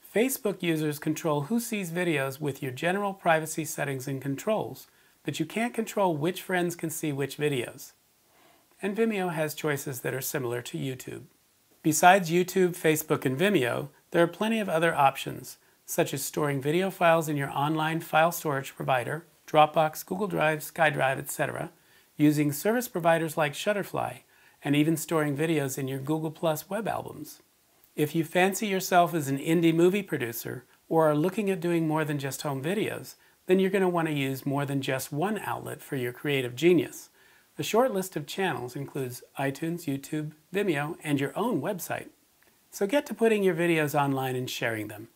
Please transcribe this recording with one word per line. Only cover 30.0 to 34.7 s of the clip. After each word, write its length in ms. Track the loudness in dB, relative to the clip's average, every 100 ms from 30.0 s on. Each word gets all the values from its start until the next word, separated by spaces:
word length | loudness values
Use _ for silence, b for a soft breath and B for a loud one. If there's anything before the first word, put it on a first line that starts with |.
producer 640 | -2 -4 -4 -6 -8 -10 -12 b _
or 200 | 4 4
are 60 | 4
looking 340 | 2 0 -2
at 100 | -2
doing 280 | 0 0 0
more 160 | 0
than 160 | -2 -2
just 220 | -4 -6
home 200 | -6 -4
videos, 520 | -4 -2 -2 -6 -12 -20 b b 2
then 140 | 4
you're 120 | 4
gonna 160 | 4 2
wanna 240 | 2 0
use 340 | 0 -2 -2 -2
more 200 | -2
than 160 | 0